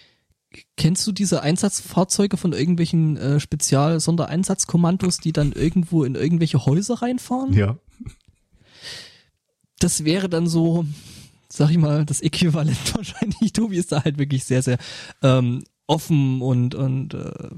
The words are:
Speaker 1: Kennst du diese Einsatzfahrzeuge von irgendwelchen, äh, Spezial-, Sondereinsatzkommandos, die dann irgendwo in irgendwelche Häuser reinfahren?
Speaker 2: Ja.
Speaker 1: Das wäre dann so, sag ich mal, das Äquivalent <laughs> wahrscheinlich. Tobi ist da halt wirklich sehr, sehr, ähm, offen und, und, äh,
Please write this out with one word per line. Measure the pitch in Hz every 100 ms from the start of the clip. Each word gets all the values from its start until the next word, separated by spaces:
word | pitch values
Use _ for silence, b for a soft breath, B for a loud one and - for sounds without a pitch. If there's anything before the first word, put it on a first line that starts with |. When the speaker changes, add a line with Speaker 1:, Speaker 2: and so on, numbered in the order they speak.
| b b b _ _ - _ -
Speaker 1:
Kennst | 156 185 220
du |
diese | 185 190 170
Einsatzfahrzeuge | 143 185 202 - - - 190 - 202 185
von | 175
irgendwelchen, | 113 160 170 165 165 156 147
äh, | 131 147
Spezial-, | - 147 - 135 151 165
Sondereinsatzkommandos, | - 170 139 165 190 190 - 170 170 185 185 -
die | 160
dann | 160 147
irgendwo | - 160 185 165 165
in | 131
irgendwelche | 131 151 170 160 139
Häuser | 135 160 202 233
reinfahren? | 240 254 - 247 269
Speaker 2:
Ja. | 101 101 135 _ _ - - _ _ _ B B B B B B B B _ _ _ _ _
Speaker 1:
Das | 175 -
wäre | 151 185 190
dann | 165 170
so, | 165 165 170 151 151 B B B B _
sag | - 151
ich | 170
mal, | 151 147 151
das | 147
Äquivalent | 156 - 175 156 151 127
<laughs> | -
wahrscheinlich. | - - - 208 - 220
Tobi | - 226 180
ist | -
da | 139
halt | 156 143
wirklich | 139 135
sehr, | - 127
sehr, | 131 123 B B B -
ähm, | 135 131 123 127 - _ -
offen | 156 - 151 135 131
und, | 127 123 123
und, | - 131 131 -
äh, | - - - -